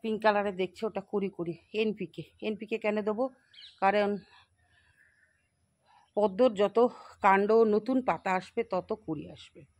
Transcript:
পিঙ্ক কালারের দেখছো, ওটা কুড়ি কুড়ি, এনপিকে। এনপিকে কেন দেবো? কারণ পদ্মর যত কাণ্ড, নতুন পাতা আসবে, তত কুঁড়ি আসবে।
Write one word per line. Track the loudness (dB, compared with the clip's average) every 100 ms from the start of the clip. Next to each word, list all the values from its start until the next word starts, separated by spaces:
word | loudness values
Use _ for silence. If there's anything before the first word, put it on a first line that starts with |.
পিঙ্ক | -4 0
কালারের | 2 2 -2 -4
দেখছো, | -6 -4 -8
ওটা | -8 -6
কুড়ি | -4 -4 -6
কুড়ি, | -8 -8 _ -4
এনপিকে। | -4 -4 -8 -12 -18 _ -8
এনপিকে | -8 -8 -4 -2
কেন | -2 -4
দেবো? | -4 -6 -8 _ _ -20 _
কারণ | 0 2 0 -2 -8 _ _ _ _ _ _ _ _ _ _ _ _ _ _ _ _ _ _ 0
পদ্মর | 0 4 2 4
যত | 0 2 2 0 -20 0 4
কাণ্ড, | 4 4 4 4 2
নতুন | 0 -2 0
পাতা | -4 -2 -4
আসবে, | -4 -6 -4
তত | -4 -6 -10 -8
কুঁড়ি | -10 -10 -18
আসবে। | -20 -20 -20 _